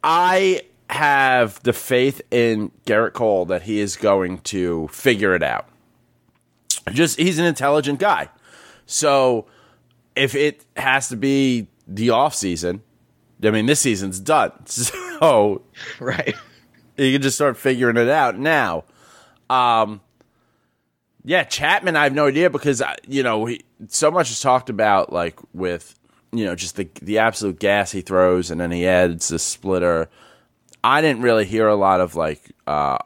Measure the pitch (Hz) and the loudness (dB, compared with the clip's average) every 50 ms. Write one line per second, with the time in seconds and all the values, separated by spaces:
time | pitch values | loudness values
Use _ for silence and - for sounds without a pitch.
0 | - 156 165 175 180 180 185 185 196 190 185 - - _ _ _ _ - - 135 | 0 2 2 2 2 2 2 2 2 2 0 -2 -4 _ _ _ _ -10 -4 0
1 | 151 147 143 139 135 131 127 127 120 107 95 - - 120 117 - - - 127 123 | 0 2 2 4 4 4 4 2 2 0 -2 -4 -2 -2 -2 -2 -2 -2 0 2
2 | 127 139 135 - - _ - 123 120 117 113 107 104 - _ _ _ - 107 107 | 2 0 -2 -4 -10 _ 0 2 2 2 0 -2 -4 -8 _ _ _ 0 0 2
3 | 113 107 _ - 120 110 101 92 87 85 92 90 87 107 107 104 104 98 - - | 0 0 _ -2 0 2 2 0 0 -2 -4 -4 -4 -4 -2 -2 -2 -4 -6 -2
4 | - 104 98 95 92 90 92 85 _ - 107 95 90 87 85 82 80 76 - - | 2 2 2 2 0 -2 -6 -8 _ -8 -4 -4 -2 -2 -2 -4 -6 -8 -12 -2
5 | - 135 120 98 104 98 92 87 80 69 57 - - _ _ _ _ _ _ _ | 0 0 2 2 2 0 2 0 0 -2 -4 -6 -10 _ _ _ _ _ _ _
6 | _ _ _ _ _ _ _ _ _ _ _ _ _ _ - - _ - 101 131 | _ _ _ _ _ _ _ _ _ _ _ _ _ _ -10 -8 _ -8 -2 0
7 | 170 151 - - 160 185 175 151 175 170 151 - 131 143 147 151 143 139 143 131 | 0 0 0 0 -2 0 0 0 0 0 0 0 0 0 0 0 0 -2 -4 -2
8 | 190 208 160 87 73 - _ _ _ _ - - - - - _ _ - - - | 0 0 0 -2 -4 -10 _ _ _ _ -20 -20 -20 -20 -20 _ _ -8 -6 -2
9 | 151 147 143 135 131 131 120 113 - _ _ _ _ _ _ _ _ _ _ _ | 0 2 4 4 4 2 2 0 -4 _ _ _ _ _ _ _ _ _ _ _
10 | _ _ _ 139 135 131 139 139 147 151 143 _ _ _ _ - - 135 131 139 | _ _ _ -2 -2 0 0 0 0 0 -2 _ _ _ _ -4 0 0 0 0
11 | 135 - 127 110 110 135 139 139 135 131 123 117 101 - _ _ _ - 95 101 | 0 -4 -6 -2 0 0 2 2 2 2 0 -2 -4 -8 _ _ _ -14 -8 -2
12 | 113 123 135 120 139 156 - - 101 95 87 80 85 87 90 104 _ _ _ _ | 0 2 4 4 2 0 -2 -4 -4 -4 -4 -4 -4 -6 -6 -6 _ _ _ _
13 | _ _ _ _ _ _ _ _ - 107 107 110 107 123 147 143 - 131 110 92 | _ _ _ _ _ _ _ _ -2 0 0 2 2 2 0 2 2 0 -2 -2
14 | 98 95 92 92 95 147 156 147 107 82 - _ - - - 117 123 - - 370 | -4 -8 -8 -8 -2 0 2 2 2 0 -4 _ -16 -12 -8 -6 -6 -6 -6 -8
15 | 370 359 339 302 220 160 135 110 104 104 98 - - _ _ - - - - - | -14 -14 -4 2 2 4 6 4 4 2 0 -4 -8 _ _ -18 -16 -16 -14 -10
16 | 123 - - - - - - - - - _ _ _ _ _ _ _ _ _ - | -8 -6 -6 -4 -6 -6 -8 -10 -14 -20 _ _ _ _ _ _ _ _ _ 0
17 | 139 131 131 143 135 135 127 - 147 139 120 - - 135 131 120 127 120 113 120 | 0 2 2 2 0 -2 -2 0 0 -2 -2 0 -2 -2 0 2 2 2 2 2
18 | 117 123 143 160 139 123 95 101 135 160 160 147 123 101 85 82 - _ _ _ | 2 2 2 2 2 0 -2 -2 0 2 2 2 2 0 -2 -6 -8 _ _ _
19 | - - - - - _ _ _ _ _ 127 127 123 120 117 113 110 107 107 98 | -20 -20 -20 -20 -20 _ _ _ _ _ 0 2 2 2 2 2 0 -2 -4 -16
20 | _ _ _ _ _ _ _ _ _ _ _ _ _ _ _ _ _ _ _ _ | _ _ _ _ _ _ _ _ _ _ _ _ _ _ _ _ _ _ _ _
21 | _ _ _ _ _ 123 175 180 143 - - - 147 151 185 208 196 185 165 151 | _ _ _ _ _ -2 0 0 0 -2 -4 -4 0 0 0 2 0 0 2 2
22 | 147 143 135 147 147 143 135 151 175 180 - 139 - 147 135 117 127 73 - - | 2 2 2 2 0 2 2 2 2 2 0 0 -2 -2 -2 -2 -4 -6 -6 -12
23 | - - 135 139 127 120 110 107 110 117 120 - - _ _ _ 107 104 - - | -12 -6 -4 -2 0 0 0 -2 -2 -4 -6 -10 -12 _ _ _ -18 -8 -4 0
24 | 156 151 165 180 160 120 117 - - 135 127 127 123 - 113 98 110 107 101 95 | 0 2 2 2 -2 0 -4 -2 2 2 2 2 2 -2 -2 0 2 4 4 4
25 | - - - 87 85 87 - - - _ - 87 92 90 87 87 - - - _ | 2 0 -2 -4 -4 -4 -6 -12 -20 _ -10 -6 -4 -4 -4 -6 -8 -16 -20 _
26 | _ _ _ _ _ _ - 117 107 95 87 85 87 87 - - 95 80 _ - | _ _ _ _ _ _ -6 -4 -4 -4 -4 -6 -8 -10 -8 -8 -10 -10 _ -16
27 | - 92 107 110 110 113 - - 110 101 87 80 107 98 101 104 98 - - 98 | -8 -2 0 2 2 2 0 -2 -6 -6 -6 -2 0 2 2 2 0 -2 -6 -10
28 | 87 - 98 92 92 90 90 90 87 85 82 80 87 85 87 87 87 92 92 90 | -8 -2 2 2 4 4 4 0 -2 -4 -6 -6 -4 -4 -4 -2 0 2 4 4
29 | 92 87 85 82 - - 87 82 - - - - - 95 92 90 87 87 85 82 | 4 2 0 -4 -6 -6 -4 -4 -6 -6 -10 -8 -4 -2 -2 0 0 0 0 0
30 | 80 - _ _ - - _ _ _ _ _ _ _ _ - _ - 117 135 147 | -4 -6 _ _ -20 -20 _ _ _ _ _ _ _ _ -12 _ 0 2 2 4
31 | 156 156 135 110 123 120 113 110 104 92 107 113 110 107 107 101 98 95 95 90 | 2 0 0 2 2 2 2 2 0 0 0 2 2 2 2 4 4 4 4 4
32 | 92 85 - 80 80 78 76 - _ _ - _ _ - 73 73 71 69 65 - | 2 0 -2 -4 -4 -4 -4 -8 _ _ -20 _ _ -4 -2 -2 0 -2 -2 -4
33 | - | -6